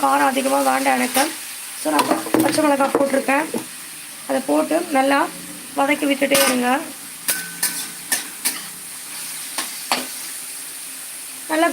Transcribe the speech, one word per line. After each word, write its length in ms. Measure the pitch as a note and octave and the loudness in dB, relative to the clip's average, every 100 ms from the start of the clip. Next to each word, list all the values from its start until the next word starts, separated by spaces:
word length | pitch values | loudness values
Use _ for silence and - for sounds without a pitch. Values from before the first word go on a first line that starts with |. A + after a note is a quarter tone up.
| C#4 | 4
காரம் 240 | C#4 C#4 | 4 4
அதிகமா 300 | C4 C4 C#4 C4+ | 2 2 4 4
வேண்டாம் 280 | C4 C4+ B3+ | 4 4 4
எனக்கு. 240 | B3 C4 D#4 - - - - - | 2 2 0 -2 -10 -12 -12 -6
So, 100 | D4+ D4 | 0 2
நான் 120 | D#4 D#4 - D#4+ D#4+ | 4 0 2 2 4
பச்சை 140 | D#4 D4+ | 4 4
மிளகா 220 | C#4 C#4 B3 | 4 4 4
போட்டிருக்கேன். 500 | C#4 C4+ - C#4 D#4 - - - - - - - - | 2 2 2 2 0 -4 -6 -12 -14 -14 -14 -12 -4
அதை 100 | C4+ C4 | -2 2
போட்டு 280 | D4+ D#4 D#4+ F4 C4+ | 2 4 0 2 2
நல்லா 220 | C4+ C#4 E4 - - - - - | 4 4 2 -2 -12 -14 -6 0
வதக்கி 280 | C#4 D4 C#4+ | 2 4 2
விட்டுட்டே 300 | C#4 C#4 C#4 C4+ | 2 4 4 4
இருங்க. 220 | B3+ B3 C4+ D#4+ - - - - - - - - - - - - - - - - - - - - - - - - - - - - - - - - - - - - - - - - - - - - - - | 4 2 2 0 -10 -14 -8 -4 -4 -6 -4 -4 -4 -8 -10 -6 -4 -4 -6 -4 -4 -8 -12 -14 -12 -12 -10 -10 -10 -8 -8 -8 -8 -6 -4 -4 -8 -10 -10 -10 -10 -12 -12 -12 -12 -12 -12 -12 -12 -2
நல்லா 180 | D#4 E4 | 2 4